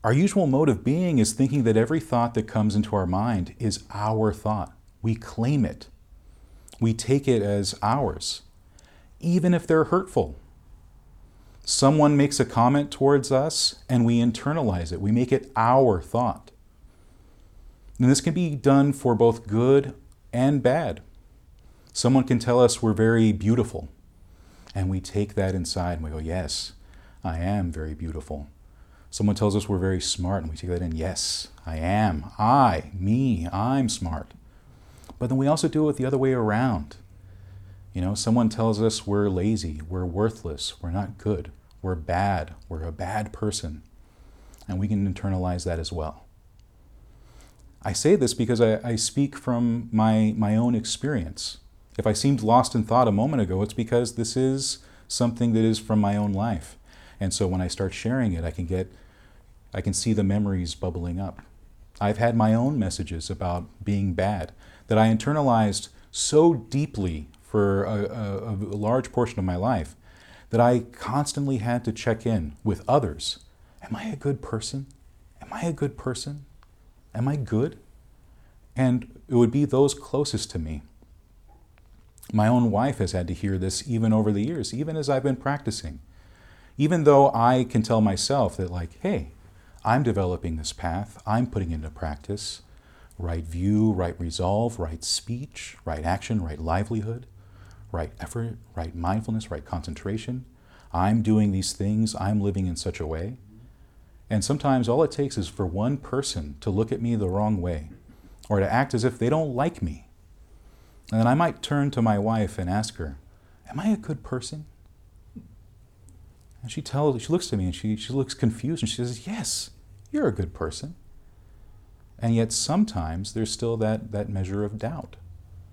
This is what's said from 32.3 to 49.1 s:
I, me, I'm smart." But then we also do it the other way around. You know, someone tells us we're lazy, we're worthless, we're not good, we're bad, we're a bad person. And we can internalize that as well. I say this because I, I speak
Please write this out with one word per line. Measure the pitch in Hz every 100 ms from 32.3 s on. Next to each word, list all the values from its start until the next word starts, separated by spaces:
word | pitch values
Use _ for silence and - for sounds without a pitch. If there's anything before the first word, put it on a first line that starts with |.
| -
I, | 107 139 123 82 71
me, | 92 95 117 135 101 85
I'm | 90 113 139 120
smart." | - 87 - - - - - - - - - - -
But | 123
then | 131
we | 139
also | 156 160
do | 151 151
it | 139
the | 127
other | 131
way | 135
around. | 127 110 104 127 92 73 - - - - - - - - - -
You | 95
know, | 90 104
someone | - 120 110
tells | 113 113 104
us | 110 110 -
we're | 101 101
lazy, | 92 98 107 82 76 78
we're | 92 90
worthless, | 85 110 110 - 73 - -
we're | 87
not | 87 101 -
good, | 104 95 69 - _ -
we're | 95
bad, | 90 78 87 101 92 76 82 -
we're | 80
a | 82
bad | 82 87 107 104
person. | - 107 104 - 76 - - - _ - - - - -
And | 92
we | 101
can | 104 98
internalize | 90 98 92 90 90 85
that | 82
as | 80
well. | 80 78 - - _ _ - - - - - - - - - - _ - - -
I |
say | 92 147 196
this | 123
because | - 117 117
I, | 113 107
I | 120 113
speak | -